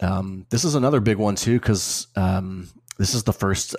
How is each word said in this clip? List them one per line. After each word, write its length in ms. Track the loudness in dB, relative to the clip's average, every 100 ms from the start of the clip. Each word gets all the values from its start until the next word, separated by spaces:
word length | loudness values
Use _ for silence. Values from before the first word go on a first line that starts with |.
um, 460 | -2 -2 -4 -8 -4
this 140 | -2
is 100 | 0 2
another 240 | 4 4
big 160 | 2 2
one, 180 | 0 0
too, 220 | 0 0
'cause, 480 | 2 0 0 -6 -6 0
um, 520 | 2 2 -2 -8 -12 -18 -12 -2
this 160 | 0
is 100 | 0
the 80 | 0
first, 420 | 0 0 0 -2